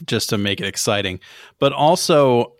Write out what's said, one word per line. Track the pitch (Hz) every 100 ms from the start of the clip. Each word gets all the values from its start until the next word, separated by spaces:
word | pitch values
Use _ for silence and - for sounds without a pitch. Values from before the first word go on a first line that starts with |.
| -
just | 113 -
to | 107
make | 101 98
it | 95
exciting. | - - 101 98 92 - - - _
But | 139
also, | 139 147 180 - 156 135 123 117 -